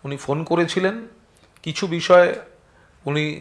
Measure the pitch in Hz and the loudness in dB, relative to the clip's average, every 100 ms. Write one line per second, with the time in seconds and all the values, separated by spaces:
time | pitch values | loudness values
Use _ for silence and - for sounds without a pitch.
0 | 139 139 - 147 160 165 170 185 190 226 | -10 -10 -4 -4 0 0 0 0 0 -2
1 | 226 - _ _ _ _ 160 - 190 165 | -14 -20 _ _ _ _ -10 -6 -4 -4
2 | 165 180 175 - - - _ _ _ _ | 6 6 6 0 -10 -20 _ _ _ _
3 | 143 151 151 151 | -6 -4 -4 -8